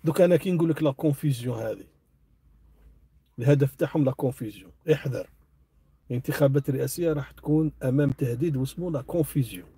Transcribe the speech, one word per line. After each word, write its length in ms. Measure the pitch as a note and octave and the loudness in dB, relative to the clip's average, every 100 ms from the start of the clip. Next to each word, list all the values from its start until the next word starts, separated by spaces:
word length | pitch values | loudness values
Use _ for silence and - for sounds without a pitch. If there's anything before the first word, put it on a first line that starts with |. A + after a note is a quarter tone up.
دوك 160 | D#3 D#3 | 0 4
أنا 160 | F3+ E3+ | 6 6
كي 140 | G3 | 2
نقول 200 | F3 E3 | 0 2
لك 120 | D#3 | 2
لا 80 | D3+ | 0
كونفيزيون 680 | C3+ D#3 C#3+ D3+ A#2+ B2 A2+ | 0 -2 0 -2 -2 -4 -6
هذه، 260 | A2 G#2 F#2 _ _ _ _ _ _ _ _ _ - - _ _ _ - | -6 -8 -12 _ _ _ _ _ _ _ _ _ -20 -20 _ _ _ -2
الهدف 360 | A#2+ C#3+ C3+ | 2 4 2
تاعهم 300 | - D#3+ E3 | -2 -2 0
لا 80 | C3 | 0
كونفيزيون. 600 | - C3 - A2 - - _ D#3+ | 0 -4 -4 -12 -12 -20 _ -2
احذر، 340 | D3 C#3 A#2 - _ _ _ _ _ _ _ _ | -2 0 -6 -10 _ _ _ _ _ _ _ _
الانتخابات 580 | B2 - C#3 C#3 C#3 C#3 | -6 -4 0 2 2 0
الرئاسية 440 | C3 C3+ - E3+ | -2 -4 -2 -2
راح 180 | D3 C3+ | -2 -6
تكون 420 | - - D#3 D#3 - | -10 0 2 0 -2
أمام 280 | C3 C3+ C#3+ | 0 2 2
تهديد 460 | C3+ C3+ A#2+ E3+ C3+ | 0 -2 -2 -2 -2
واسمه 340 | C3+ - F3 | -4 -6 -6
لا 120 | D#3 | -6
كونفيزيون. 680 | - F3 D3+ D3 A#2+ F2+ - | -4 -2 0 -2 -4 -8 -18